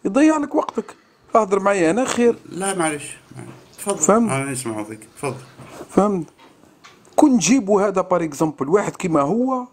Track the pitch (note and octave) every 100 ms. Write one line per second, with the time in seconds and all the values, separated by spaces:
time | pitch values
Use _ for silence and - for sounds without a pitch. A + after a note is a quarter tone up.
0 | - G#3 D#4 D#4 C#4+ D4+ - - - -
1 | _ _ _ A#3 G#3 G3+ G3 G3+ E3 G3+
2 | B3+ - A#3+ - - - G3 F#3 D#3+ D3
3 | - - _ B2+ A#2+ - - - - G3
4 | - G#3 A3+ C3+ C#3 C3 A#2+ A2 G#2+ G#2+
5 | - - C#3+ B2+ - - - - - -
6 | G3+ F#3+ D#3 _ - _ _ _ - -
7 | _ - D4+ B3 D#3 C4+ G3 G3+ G3+ F#3+
8 | F3+ F3 E3 C#3 D#3+ D3 C#3 G3 F3+ -
9 | F#3 D#3 C#3+ G#3+ B3+ B3+ B3